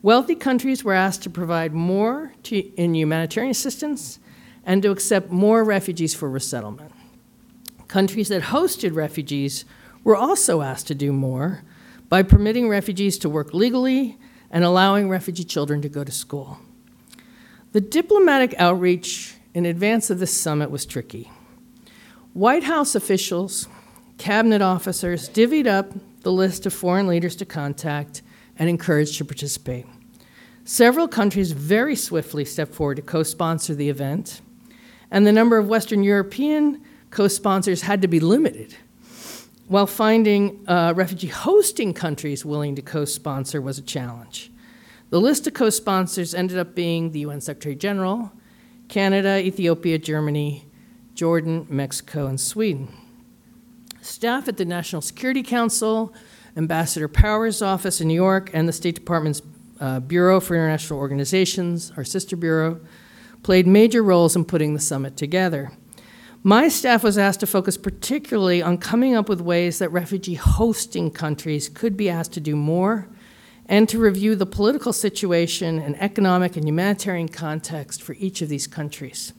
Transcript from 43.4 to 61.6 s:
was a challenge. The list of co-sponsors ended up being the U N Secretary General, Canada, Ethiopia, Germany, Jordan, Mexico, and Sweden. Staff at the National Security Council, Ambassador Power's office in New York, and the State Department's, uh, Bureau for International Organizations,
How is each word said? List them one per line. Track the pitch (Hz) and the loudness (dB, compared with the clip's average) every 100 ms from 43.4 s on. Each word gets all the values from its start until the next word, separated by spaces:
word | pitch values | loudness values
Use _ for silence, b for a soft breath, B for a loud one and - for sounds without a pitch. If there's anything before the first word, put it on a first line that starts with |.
| 135 151 | -6 -6
was | 135 135 | -6 -8
a | |
challenge. | - 151 123 117 117 - - B B B B B B | -8 -8 -8 -10 -16 -18 -18 B B B B B B
The | 165 | 2
list | 226 285 - | 2 2 -2
of | |
co-sponsors | - 226 214 - 190 180 - 170 | 0 0 0 -2 -2 -2 -4 -6
ended | 175 180 180 | -4 -4 -4
up | 175 | -6
being | 180 170 165 165 | -4 -2 -2 -4
the | 156 | -6
U | 147 | -8
N | 143 | -8
Secretary | 135 143 151 139 | -10 -10 -8 -6
General, | 196 202 185 214 220 - B B B B - | -4 -2 -2 -4 -6 -14 B B B B -6
Canada, | - 196 196 196 196 | 0 2 2 2 2
Ethiopia, | 190 190 170 165 170 160 | 0 0 0 2 0 -2
Germany, | 156 151 151 147 147 143 - B B B B | -2 -2 -2 -2 -4 -6 -14 B B B B
Jordan, | - 165 165 160 165 156 | -4 0 0 0 -4 -4
Mexico, | 139 139 - - 151 139 | -4 -4 -8 -8 -6 -4
and | 135 | -4
Sweden. | - 214 220 143 131 B B B - _ _ - - - - - | -6 -2 -2 -2 -8 B B B -20 _ _ -20 -20 -20 -20 -20
Staff | - - 226 254 285 | -18 -6 -4 -2 -4
at | 202 | -4
the | |
National | 175 175 165 165 | -4 -4 -6 -8
Security | - - 254 269 | -8 -6 -4 -2
Council, | 240 240 233 - 220 220 220 B B B B - | -2 0 0 0 0 -2 -4 B B B B -6
Ambassador | 160 160 165 - 151 | -2 0 -2 -4 -4
Power's | 147 208 214 226 220 | 2 4 4 0 -2
office | 202 185 190 180 | -2 -2 -2 -2
in | 160 | 0
New | |
York, | 165 185 190 190 | 2 2 2 0
and | 160 165 | -2 -2
the | |
State | 165 175 165 | 0 -4 -6
Department's, | - 170 156 147 - - - - | -2 -2 0 -4 -8 -20 -20 -8
uh, | 135 131 | -6 -4
Bureau | 131 175 180 190 | -2 2 4 4
for | 185 170 | 4 0
International | 160 156 - 147 | 2 0 -4 -6
Organizations, | 139 139 139 190 180 196 | -4 -4 0 2 0 0